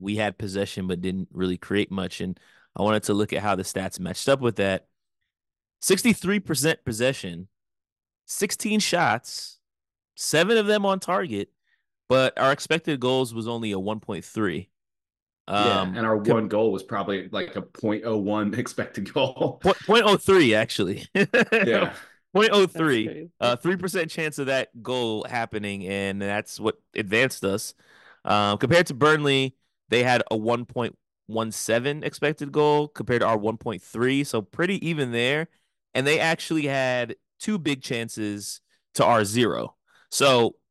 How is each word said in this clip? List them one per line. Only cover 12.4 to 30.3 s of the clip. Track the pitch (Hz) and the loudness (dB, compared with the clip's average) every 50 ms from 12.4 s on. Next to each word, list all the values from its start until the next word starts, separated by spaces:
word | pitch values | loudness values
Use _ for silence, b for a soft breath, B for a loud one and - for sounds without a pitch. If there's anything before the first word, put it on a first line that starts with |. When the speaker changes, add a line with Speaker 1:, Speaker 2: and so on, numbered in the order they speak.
| 131 135 143 | 2 2 2
Speaker 1:
expected | - - - 156 165 - 170 151 127 | 0 0 -2 -2 -2 0 -2 -4 0
goals | 120 127 131 131 131 117 113 | 0 2 2 2 0 -2 -4
was | 113 107 | -8 -6
only | 117 120 117 113 110 101 | -6 -6 -4 -4 -4 -4
a | 95 | -4
one | 95 104 107 107 | -2 -4 -6 -6
point | - - 101 80 - | -6 -8 -10 -10 -10
three. | - - 113 107 95 76 98 98 _ _ _ _ _ _ _ _ _ _ _ _ _ _ _ _ - | -8 -4 -2 -2 0 -2 -4 -8 _ _ _ _ _ _ _ _ _ _ _ _ _ _ _ _ -4
Speaker 2:
Yeah, | 98 101 104 101 101 98 95 | 0 2 2 2 2 2 0
Speaker 1:
Um, | 92 92 | -2 -4
Speaker 2:
and | 117 113 | -4 0
our | 110 110 107 | 0 0 0
Speaker 1:
co- | 104 117 117 | 2 2 2
Speaker 2:
one | 113 107 95 | 2 2 0
goal | 101 104 113 110 95 | 0 0 2 2 0
was | 92 - | -2 -6
probably, | - 113 101 98 104 98 95 90 - | -6 -6 -6 -4 -4 -4 -6 -6 -6
like, | 98 98 92 - - | -6 -6 -6 -6 -8
a | 101 90 | -10 -12
point | - _ - - 107 107 107 - | -12 _ -6 -4 -2 -2 -2 -2
oh | 117 110 | -2 -2
one | 107 95 101 107 107 104 104 98 | -2 0 0 0 0 0 -2 -2
<laughs> | 123 | -2
expected | 113 - - - 104 - - 110 98 - - | -6 -6 -4 -6 -8 -6 -6 -10 -10 -4 -2
goal. | 147 135 127 - - - 135 - - - | -2 -2 -2 -2 -2 -4 -4 -4 0 2
Speaker 1:
Po-, | 185 190 - - | 2 2 2 2
point | - 214 240 208 | 4 4 4 6
oh | 214 196 | 6 4
three, | - - - 190 185 160 117 107 | 4 4 6 6 8 8 6 6
actually. | 107 113 - - - 101 87 - - - - | 4 2 0 0 -2 -2 -2 -2 -6 -10 -4
<laughs> | - | 0
Speaker 2:
Yeah. | 190 202 - - 240 226 - 226 226 190 233 233 - 180 135 B B B B B B B _ - | 0 0 2 4 2 2 4 2 2 2 2 2 2 0 0 B B B B B B B _ 2
Speaker 1:
Point | 190 214 220 208 | 4 4 6 6
oh | 208 190 | 4 4
three. | 175 - 165 165 151 127 110 110 | 4 2 0 0 2 2 2 0
Speaker 3:
That's | 151 156 | -2 -6
crazy. | 151 160 175 _ - | -10 -14 -16 _ -2
Speaker 1:
Uh, | 110 120 123 | 0 0 0
three | 120 - 165 190 | 0 0 -2 -2
percent | 180 180 185 175 185 165 160 | -2 -4 -4 -2 -2 -4 -4
chance | - - 160 156 139 143 | -4 -6 -6 -6 -4 -4
of | 139 | -4
that | 131 135 131 120 - _ 120 107 | 0 0 0 -2 -4 _ -16 -8
goal | 127 127 127 120 113 110 107 - | -4 -2 -2 0 0 -2 -4 -6
happening, | - 123 120 117 - - 107 101 101 101 98 95 | -6 -4 -4 -4 -4 -6 -6 -6 -6 -8 -6 -6
and | 92 98 98 98 98 98 98 | -4 -4 -2 -2 -2 -4 -4
that's | 98 101 101 107 110 - - - | -4 -4 -4 -4 -4 -6 -10 -4
what | 107 110 - _ _ _ - | -4 -4 -4 _ _ _ -8
advanced | - 107 92 107 113 131 131 - - - | -6 -4 0 2 2 2 2 -2 -2 -4
us. | 95 98 104 - - - b b b b b b b b b b | -2 -2 -2 -6 -8 -14 b b b b b b b b b b
Um, | 98 101 104 104 101 101 - | 0 2 2 2 2 0 0
compared | - 120 170 175 180 - | 2 4 4 4 4 2
to | 139 | 0
Burnley, | 117 143 151 156 151 147 143 135 135 135 131 - _ _ _ _ _ _ - | 2 4 4 4 4 4 2 2 2 0 -2 -6 _ _ _ _ _ _ 0
they | 110 123 120 | 2 2 4
had | 127 123 117 - - | 4 4 2 2 0